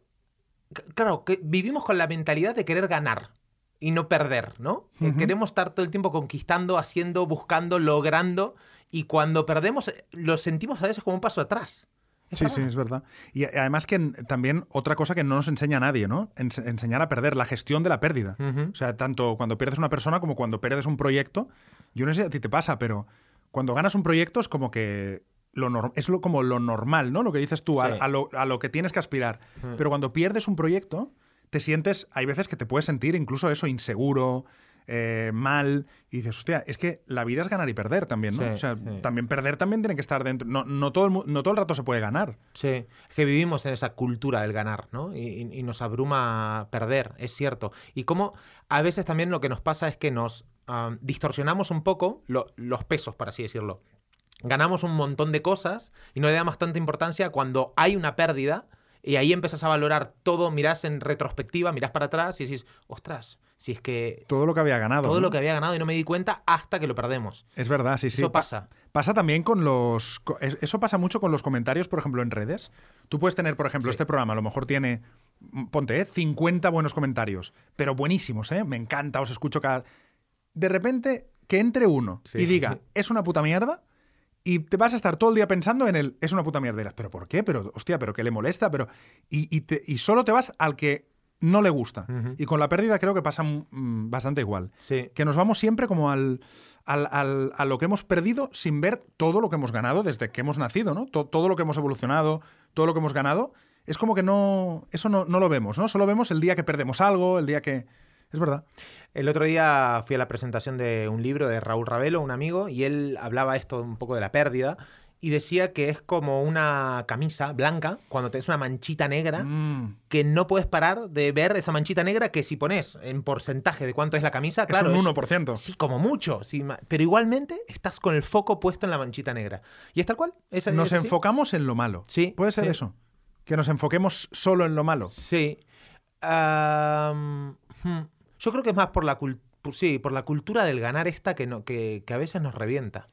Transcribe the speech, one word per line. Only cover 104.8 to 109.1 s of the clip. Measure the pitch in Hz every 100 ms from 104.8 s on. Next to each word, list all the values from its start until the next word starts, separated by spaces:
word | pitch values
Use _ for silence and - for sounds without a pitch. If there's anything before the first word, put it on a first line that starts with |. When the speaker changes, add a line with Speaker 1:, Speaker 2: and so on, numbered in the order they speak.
| -
Speaker 2:
eso | 160 220
no, | 202 170
no | 180
lo | 185
vemos, | 143 104 104
¿no? | 214
Solo | 196 196
vemos | 214 233
el | 160
día | 175 180
que |
perdemos | 160 147 131 127
algo, | 196 190 180 185
el | 143
día | 147
que... | 147 135 120 _ _ _ _
Es | 151
verdad. | 165 139 - - - - -